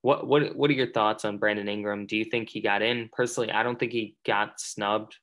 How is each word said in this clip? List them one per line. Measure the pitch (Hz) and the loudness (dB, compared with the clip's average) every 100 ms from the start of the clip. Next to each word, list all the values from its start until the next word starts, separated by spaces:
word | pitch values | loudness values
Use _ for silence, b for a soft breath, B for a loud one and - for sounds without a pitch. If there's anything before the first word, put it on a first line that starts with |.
what, | 127 - 143 | 2 2 4
what, | 143 147 | 2 2
what | - 147 | 2 2
are | |
your | 135 123 | 4 2
thoughts | 117 107 107 | 2 2 2
on | 107 104 | -4 0
Brandon | 107 104 101 | 0 0 -2
Ingram? | 104 104 104 | -4 -4 -4
Do | 101 110 | -2 -2
you | 110 | 0
think | 120 107 | -2 -4
he | - | -4
got | 107 101 | 0 2
in? | 110 120 113 | 2 0 -4
Personally, | - 123 - 110 | -2 -2 0 -2
I | 107 | 0
don't | 120 120 | 0 0
think | 120 | -2
he | 120 104 _ - | -2 -6 _ -2
got | 104 104 - | 0 0 -6
snubbed | - - 101 107 110 - | -12 -4 0 0 -2 -18